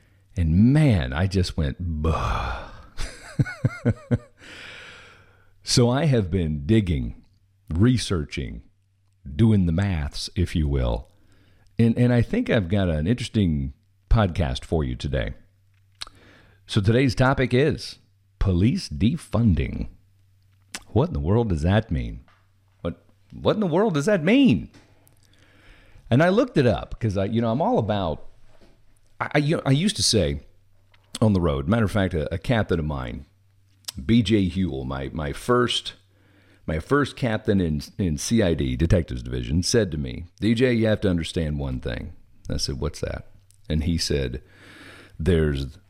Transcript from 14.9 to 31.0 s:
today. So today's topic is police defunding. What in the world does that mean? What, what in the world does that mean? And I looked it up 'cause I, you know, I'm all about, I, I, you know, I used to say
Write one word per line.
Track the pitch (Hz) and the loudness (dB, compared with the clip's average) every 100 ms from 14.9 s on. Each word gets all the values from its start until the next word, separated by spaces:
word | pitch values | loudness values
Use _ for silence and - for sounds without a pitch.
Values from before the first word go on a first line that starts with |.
today. | 60 76 67 53 - - _ _ _ _ _ - - - - _ _ - | -4 -4 -4 -4 -10 -18 _ _ _ _ _ -20 -20 -20 -20 _ _ -4
So | - | 0
today's | 104 117 139 - | 2 4 2 2
topic | 131 139 127 | 2 2 2
is | 123 147 - - - _ _ _ _ | 2 2 -2 -8 -16 _ _ _ _
police | 98 87 110 185 - | 0 4 2 2 -4
defunding. | 73 101 160 - 104 117 73 67 - - - _ _ _ _ _ _ _ - - | -2 0 0 -4 0 2 2 0 -6 -10 -12 _ _ _ _ _ _ _ -18 -4
What | 107 175 | -2 0
in | |
the | 104 | -2
world | 76 110 110 | 0 0 2
does | 80 | 0
that | 82 104 - | 2 2 2
mean? | 69 58 57 - _ _ _ _ _ | -4 -4 -10 -16 _ _ _ _ _
What, | 85 - _ _ _ | -10 -10 _ _ _
what | - 127 180 | -4 0 0
in | |
the | 190 | 0
world | 160 220 | 2 2
does | 151 151 | 0 0
that | 202 | 0
mean? | 151 262 262 90 - - _ _ _ _ _ _ _ _ - - - - - | 4 4 6 4 -2 -16 _ _ _ _ _ _ _ _ -20 -20 -20 -20 0
And | 120 | 2
I | 175 | 4
looked | 202 269 165 | 4 2 2
it | 123 | 2
up | 71 - - | 2 -4 -6
'cause | 113 95 | -4 -2
I, | |
you | 98 113 | -2 0
know, | 117 | 0
I'm | 113 | 0
all | 196 240 | 0 0
about, | 107 104 87 73 - - - - - _ _ _ _ _ | 0 -2 -2 -4 -10 -18 -20 -20 -20 _ _ _ _ _
I, | 117 | -2
I, | 151 | 0
you | 147 165 | 2 0
know, | 139 | 2
I | |
used | 139 202 - | 2 2 0
to | |
say | 92 107 73 69 - - _ _ _ _ | 2 2 2 -2 -8 -20 _ _ _ _